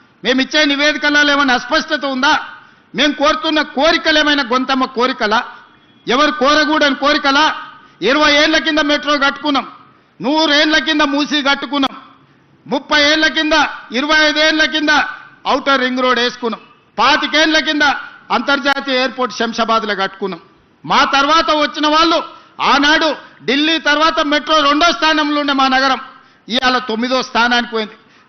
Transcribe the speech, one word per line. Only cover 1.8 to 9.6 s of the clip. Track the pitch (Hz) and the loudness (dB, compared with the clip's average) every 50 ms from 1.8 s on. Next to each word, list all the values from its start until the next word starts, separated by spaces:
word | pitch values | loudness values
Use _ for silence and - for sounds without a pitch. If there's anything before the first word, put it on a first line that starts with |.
| - - 320 277 294 | -2 -2 -4 -4 -2
ఉందా, | 277 269 254 262 294 302 - - - - - - - _ _ _ _ - | -4 -4 0 0 0 0 0 -2 -8 -16 -20 -20 -20 _ _ _ _ -4
మేము | 185 277 302 269 | -2 0 0 0
కోరుతున్న | - 269 302 311 302 - 320 311 302 294 | 0 0 0 0 0 -2 -2 -2 -2 -2
కోరికలు | - - 254 285 330 339 320 - 320 311 302 | -2 -2 0 2 2 2 2 0 0 0 2
ఏమైనా | 302 294 294 285 277 | 2 2 0 -2 -2
గొంతమ్మ | 220 247 254 262 269 269 262 262 | -2 -2 -2 0 0 -2 -2 -2
కోరికలా, | - - 220 240 262 262 262 240 208 214 233 254 - - - - _ _ _ _ _ _ _ _ - | -2 -2 -2 -2 -2 -2 -2 -2 0 0 -2 -2 -4 -14 -20 -20 _ _ _ _ _ _ _ _ -2
ఎవరు | 220 269 302 294 | 0 2 2 2
కోరకూడని | - 208 247 277 294 302 302 285 311 311 294 285 269 | 2 2 2 2 4 2 2 2 2 2 2 2 0
కోరికలా? | 262 269 285 294 302 294 277 277 285 311 302 - - - - - - - - - _ 156 | 0 0 0 0 2 2 2 2 4 2 2 0 -4 -10 -14 -18 -20 -20 -20 -12 _ 0
ఇరవై | 214 269 302 302 302 294 | 0 2 2 2 4 4
ఏళ్ల | 285 302 320 311 311 | 2 2 2 2 0
కింద | 240 320 302 311 | 0 0 -2 0
మెట్రో | 302 285 294 294 294 285 294 285 | 0 0 -2 -2 0 -2 0 0
కట్టుకున్నాం, | 277 277 277 - - 302 285 262 | 0 -2 -2 -2 -4 -2 -2 -2